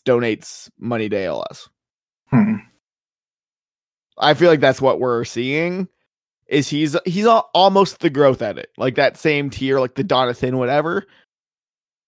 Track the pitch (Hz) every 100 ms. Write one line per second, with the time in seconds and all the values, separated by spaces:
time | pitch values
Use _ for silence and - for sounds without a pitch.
0 | - 120 120 110 - - - _ 113 117
1 | 107 101 92 65 50 - - _ _ _
2 | _ _ _ 127 104 107 - _ _ _
3 | _ _ _ _ _ _ _ _ _ _
4 | _ - 143 147 175 156 139 127 135 87
5 | 127 117 123 - 127 147 170 185 185 _
6 | _ _ _ _ _ 151 135 147 156 151
7 | - 175 220 226 - 170 196 190 196 -
8 | 170 135 143 127 113 78 - - 127 123
9 | 135 - 160 147 143 - 131 135 127 -
10 | 110 131 127 120 127 131 123 143 156 190
11 | - _ _ _ _ _ _ _ _ _